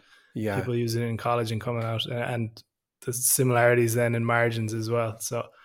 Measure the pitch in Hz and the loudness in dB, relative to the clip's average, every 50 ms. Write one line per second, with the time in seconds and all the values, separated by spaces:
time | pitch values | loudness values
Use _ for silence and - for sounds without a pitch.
0 | _ _ - - _ _ - 117 107 104 98 - 117 123 120 120 120 117 113 113 | _ _ -20 -20 _ _ -8 -4 -2 -2 0 0 -2 -2 -2 -2 -2 -2 -2 -2
1 | 117 117 113 107 - 120 120 120 117 113 117 107 - 127 120 117 113 113 113 110 | -2 -2 -4 -4 -2 0 0 0 0 -2 -4 -4 -4 -4 -4 -4 -4 -4 -4 -4
2 | - - 123 120 120 - 123 117 113 107 110 - - _ _ _ _ _ _ _ | -4 -4 -4 -6 -4 -4 -4 -4 -4 -6 -8 -12 -20 _ _ _ _ _ _ _
3 | - 131 123 127 - - - - 131 127 123 117 120 120 123 120 117 113 117 120 | -8 -6 -4 -2 0 0 2 4 4 4 4 6 6 6 6 6 4 4 2 2
4 | 120 117 117 117 117 117 117 117 117 117 113 113 113 107 113 113 110 113 117 117 | 2 2 2 0 0 2 2 2 2 2 0 0 -2 -4 -4 -4 -4 -2 0 0
5 | 113 110 104 - - - 127 117 - - - - - | 0 -2 -4 -6 -8 -6 -4 -6 -6 -8 -12 -20 -20